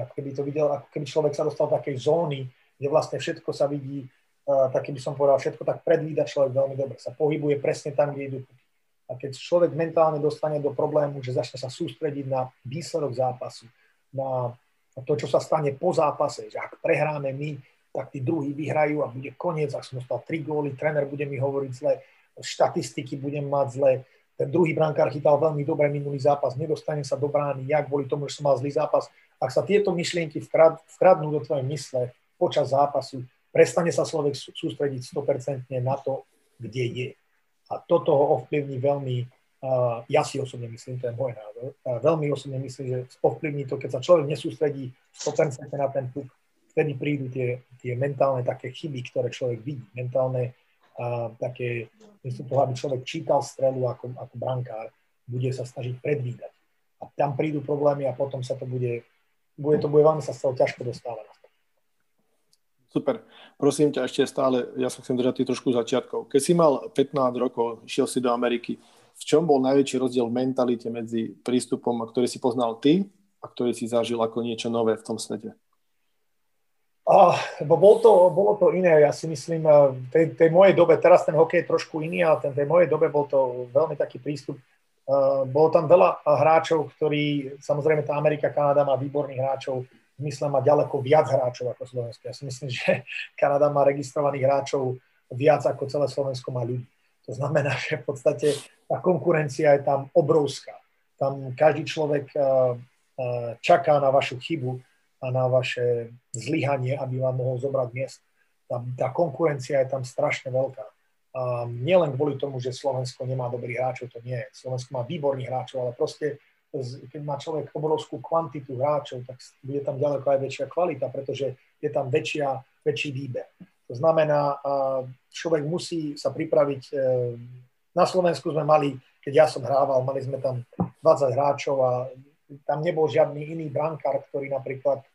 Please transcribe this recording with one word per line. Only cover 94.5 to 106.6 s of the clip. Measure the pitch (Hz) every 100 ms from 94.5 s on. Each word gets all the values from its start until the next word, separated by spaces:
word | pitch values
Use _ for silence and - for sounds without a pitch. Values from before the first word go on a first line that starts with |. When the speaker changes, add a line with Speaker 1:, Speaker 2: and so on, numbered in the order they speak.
| 139 135 143 127 127 _ _ -
Speaker 1:
viac, | 123 151 147
ako | 143 131 131
celé | 147 135
Slovensko | 143 135 131 -
má | 127 120
ľudí. | 127 123 _ _ _ -
To | 120
znamená, | 143 151 139 127
<laughs> | -
že | 156
v | -
podstate | 139 156 139 151 143 - _ -
tá | 131
konkurencia | 185 165 175 156 147 - 147 143
je | 143
tam | 135 131
obrovská. | 175 147 160 135 - - - _ _ _
Tam | - 139 139 135
každý | 127 151 147 151
človek, | 160 147 147 -
eh, | 147
eh, | 135 131 127 120 123 _ _ - 123 120 117 113
čaká | - - 156 147
na | 135
vašu | 135 - 127
chybu | - 156 127 127 - _ _ _
a | 131
na | 127 127
vaše | 127 123 123 120 120 113 117 _ 117
zlyhanie, | 120 156